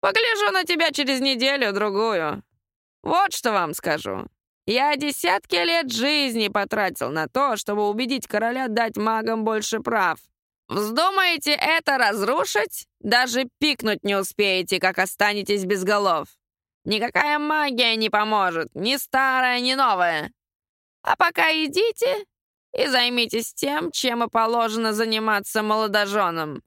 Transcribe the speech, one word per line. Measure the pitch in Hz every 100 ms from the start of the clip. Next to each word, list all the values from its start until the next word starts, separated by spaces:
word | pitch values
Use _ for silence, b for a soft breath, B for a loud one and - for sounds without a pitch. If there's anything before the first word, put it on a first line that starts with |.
Погляжу | - 440 466 440 415
на | 381
тебя | 349 339 330
через | 285 269 269
неделю-другую. | 269 254 262 277 233 196 214 196 226 196 156 202 - _ _ _ _ _
Вот | - 330 392
что | - 240
вам | 208 170
скажу. | - - 151 101 95 - _ _ _ -
Я | 233 285 285
десятки | 294 277 349 392 - 349
лет | 339 339 285
жизни | 226 269 302 277 233 208
потратил | 208 202 214 190 156 120
на | 151 156
то, | 262 277 214
чтобы | - 208 208
убедить | 208 254 262 -
короля | 208 226 254 262
дать | 214 226 202
магам | 214 220 220 226
больше | 214 214 208 226
прав. | 247 226 180 160 _ _ _ _ _
Вздумаете | - 208 233 349 392 370 330 294
это | 294 - 330 311 269
разрушить? | 226 208 196 294 381 415 403 - - _
Даже | 214 240 254 233 254 _
пикнуть | 302 269 220 202
не | - 202
успеете, | 190 - 202 185 180 180
как | 185 185
останетесь | 190 - 208 208 196 208 185
без | 196
голов. | 185 208 202 160 131 _ _ _ _ _
Никакая | - 214 - - 294 294
магия | 294 311 294 240 240 226
не | 220
поможет, | 208 214 214 185 165 156
ни | - 202 277
старая, | - 262 269 262 254 247
ни | 247
новая. | 262 262 190 175 160 160 _ _ _ _ _ _ _
А | - -
пока | 349 339 330
идите | 320 311 320 453 - 494 480 403 _ _ _ _ -
и | 285
займитесь | 254 240 247 226 226 226
тем, | - 277 294 339
чем | - 262 233
и | 233
положено | 226 226 233 226 220 226
заниматься | 214 226 220 220 208 202 220
молодоженам. | 214 214 220 202 202 208 185 165 151 131